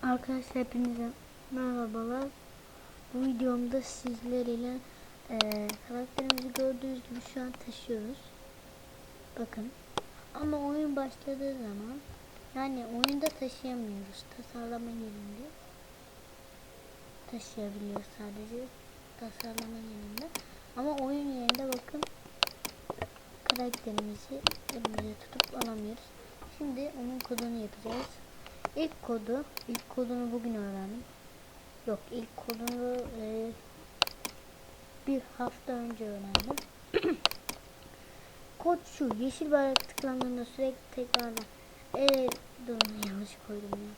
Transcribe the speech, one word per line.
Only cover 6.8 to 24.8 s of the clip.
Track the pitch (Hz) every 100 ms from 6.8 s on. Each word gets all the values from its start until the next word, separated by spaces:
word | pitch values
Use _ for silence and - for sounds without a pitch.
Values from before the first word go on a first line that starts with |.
| 262 254 -
gibi | 240 -
şu | 269
an | 254 247 -
taşıyoruz. | 226 - 226 214 277 - - - - - - - - - - - -
Bakın. | 233 - 220 - - - - - - -
Ama | 302 302
oyun | 285 294 302 277
başladığı | 269 - - 269 277
zaman, | 262 220 202 214 277 - - - - - 262
yani | 269 262 233
oyunda | 233 247 285 311
taşıyamıyoruz. | - 262 - 262 247 226 202 196 196 - -
Tasarlama | 240 240 233 233 233
yerinde | 233 220 208 202 208 285 320 - - - - - - - - - - - - - - - - -
taşıyabiliyoruz | 233 - - 208 202 202 202 202 -
sadece. | 208 202 214 233 254 - - - - -
Tasarlama | 233 - 226 226 226 226
yerinde. | 220 214 202 214 311 - - - - 254
Ama | 277 285 269
oyun | 285 285
yerinde | 262 233 233 269
bakın | 254 - 294 294 - - - - - - - - - - - - -
karakterimizi | - 247 247 233 - 208 208 208 - 269 285 - -
elimize | 247